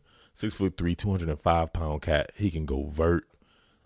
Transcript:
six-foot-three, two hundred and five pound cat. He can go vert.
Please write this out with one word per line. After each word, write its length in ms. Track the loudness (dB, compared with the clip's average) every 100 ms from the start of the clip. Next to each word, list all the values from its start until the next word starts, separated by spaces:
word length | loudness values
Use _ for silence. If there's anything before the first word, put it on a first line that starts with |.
| _ _ _
six-foot-three, 600 | -8 -6 0 -2 0 -2
two 160 | 0 0
hundred 200 | 0 -2
and 100 | 0
five 320 | 2 2 2
pound 300 | -2 -2 -2
cat. 300 | 0 0 0 -2
He 140 | -2
can 160 | -2 -2
go 180 | -4
vert. 420 | -4 0 2 2 0 _ _ _ _ _